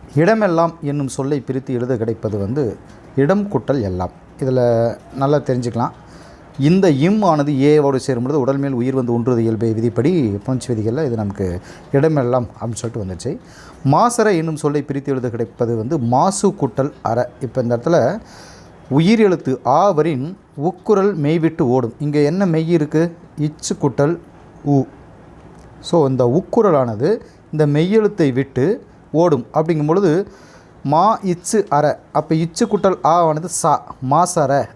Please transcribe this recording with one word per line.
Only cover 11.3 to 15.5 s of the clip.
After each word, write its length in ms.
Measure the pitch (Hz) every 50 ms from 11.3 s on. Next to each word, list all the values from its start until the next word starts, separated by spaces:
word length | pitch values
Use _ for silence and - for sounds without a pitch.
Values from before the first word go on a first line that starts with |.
| 95 - 98 92 87 92 - - - - - -
இடமெல்லாம் 540 | - 139 139 160 156 143 127 120 123 127 123
அப்படின்னு 280 | 101 - - - 120 113
சொல்லிட்டு 320 | - - 117 113 120 104
வந்துச்சு. 340 | 92 92 85 - 120 165 247 - - - - - - - - -
மாசற 500 | 135 143 160 170 185 226 - 220 214 202
என்னும் 220 | 165 160 160 156
சொல்லை 260 | 143 - 147 143 147
பிரித்து 300 | 139 - 139 139 135 -
எழுத 180 | 139 127 120 123
கிடைப்பது 480 | 113 117 117 104